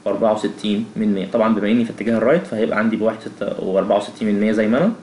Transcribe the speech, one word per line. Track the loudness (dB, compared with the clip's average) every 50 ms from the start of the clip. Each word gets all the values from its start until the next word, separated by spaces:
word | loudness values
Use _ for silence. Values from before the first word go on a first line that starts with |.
| -4
وأربعة | -4 -2 0 2 0 2
وستين | 0 -2 -4 -4 -4 -2 -2 -2 -2 -2 -4 -4
من | -2 0 0 0
مية. | 0 -2 -2
طبعًا | 0 2 2 2 2
بما | 2 2 2
إني | 2 2 0
في | -2
اتجاه | -4 -4 -2 0 0 2
الرايت، | 4 4 2 2 0
فهيبقى | -2 -4 -2 -2 0 0 0
عندي | 0 0 0
بواحد | 0 0 0 -2 -2
ستة | -8 -12 -10 -8 -6 -6 -6 -4 -4
وأربعة | 0 0 2 2 2 2 0
وستين | 0 -4 -6 -4 -2 0
من | 2 2
مية | 2 2
زي | 2 2 2 2
ما | 2 2
أنا، | 2 2 0 -2